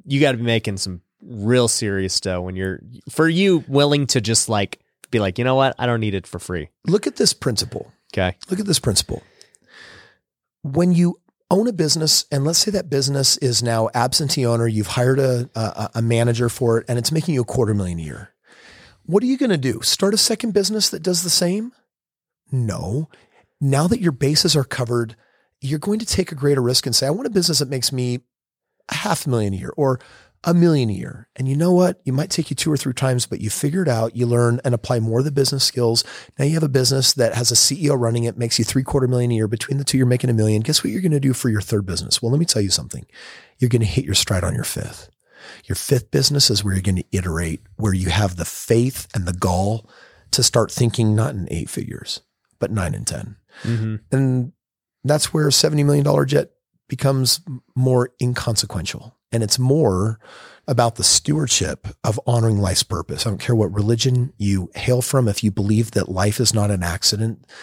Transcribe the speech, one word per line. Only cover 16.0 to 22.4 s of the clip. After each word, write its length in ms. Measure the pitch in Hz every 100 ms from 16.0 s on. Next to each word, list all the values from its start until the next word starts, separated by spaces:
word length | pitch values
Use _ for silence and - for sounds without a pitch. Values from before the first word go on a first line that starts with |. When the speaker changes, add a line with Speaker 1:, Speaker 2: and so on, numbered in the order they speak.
Speaker 2:
manager 480 | 117 117 117 113 120
for 300 | - 120 113
it, 60 | -
and 100 | 120
it's 140 | 117
making 220 | 160 156 143
you 60 |
a 40 | 117
quarter 280 | - 110
million 260 | 104 92 85
a 40 |
year. 280 | 78 60 101 _ _ - - - - _
What 180 | - 180
are 60 | 247
you 100 | 262
gonna 200 | 262 170
do? 240 | 131 -
Start 300 | - - 196 208
a 20 |
second 360 | - 220 233
business 360 | 196 196 214 202
that 140 | 180
does 180 | 165 180
the 60 | 175
same? 420 | - 175 196 233 - _ _ _ _ _ _